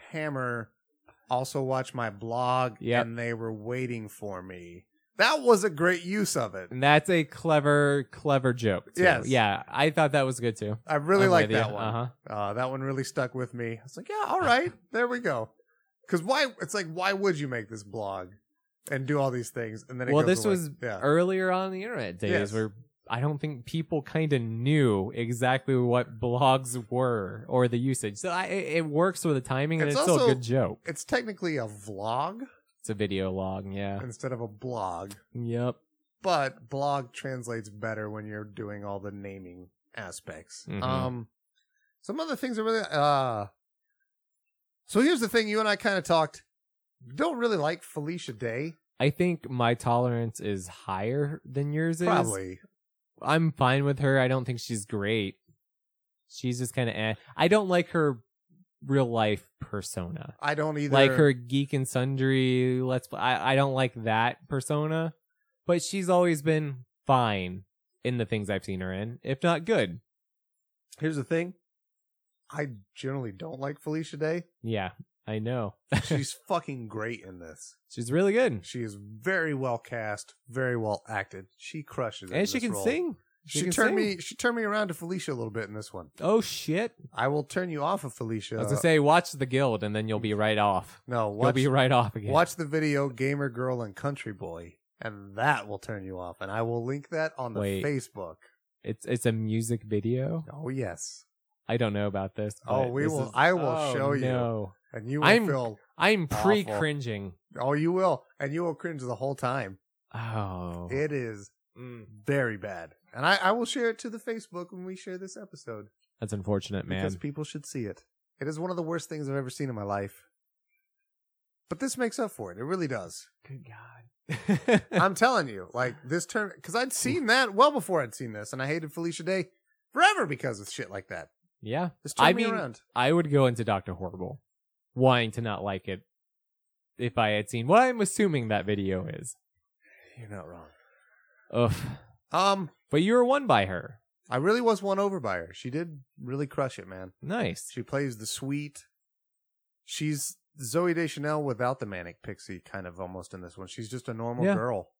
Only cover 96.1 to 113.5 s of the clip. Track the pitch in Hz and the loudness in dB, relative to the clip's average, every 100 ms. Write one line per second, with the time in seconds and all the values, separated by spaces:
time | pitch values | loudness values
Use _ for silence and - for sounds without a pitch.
96.1 | 92 87 - 95 107 113 120 120 143 139 | -8 -10 -10 -6 -2 -2 -2 -4 -6 -6
97.1 | 156 156 - 123 110 101 98 139 135 - | -4 -4 -6 -6 -4 -2 -2 -2 -2 -6
98.1 | 104 87 - _ _ _ _ 110 110 - | -10 -12 -12 _ _ _ _ -10 -8 -4
99.1 | 120 120 113 110 113 113 117 107 104 113 | 0 0 0 0 -2 -2 -4 -2 -2 0
100.1 | 127 135 165 156 143 156 135 107 85 - | 0 -2 -4 -8 -10 -8 -6 -6 -8 -12
101.1 | - _ _ _ _ - 120 113 101 104 | -14 _ _ _ _ -4 0 0 0 0
102.1 | 98 98 - 104 - - 131 127 131 151 | -2 -4 -4 -6 -6 -2 0 0 0 0
103.1 | 151 131 110 160 180 151 160 147 127 139 | 0 -2 4 4 4 0 0 0 0 0
104.1 | 143 127 127 120 110 95 - _ 117 110 | 0 0 0 0 -2 -6 -12 _ -12 -6
105.1 | 147 151 226 202 135 120 104 _ - 180 | 2 6 6 4 -2 -4 -8 _ 0 2
106.1 | 214 156 104 190 208 180 - 156 147 120 | 4 0 2 4 4 2 0 0 -2 -4
107.1 | 104 98 87 _ - 127 147 165 180 185 | -6 -8 -12 _ -4 0 2 2 2 2
108.1 | 135 - - 139 160 175 160 170 151 127 | 0 -4 -8 -6 -4 -4 -4 -6 -6 -6
109.1 | 117 135 135 123 131 101 98 _ _ _ | -4 -4 -2 -2 -2 -6 -10 _ _ _
110.1 | 117 113 110 98 92 87 87 87 135 151 | -10 -6 -4 -4 -6 -6 -8 -6 -4 -2
111.1 | 143 120 104 98 _ _ - 127 120 107 | -4 -6 -10 -16 _ _ -20 -18 -18 -20
112.1 | 107 104 139 123 104 104 90 82 _ _ | -8 -2 0 0 -2 -8 -10 -12 _ _
113.1 | 117 156 196 185 | -2 0 2 2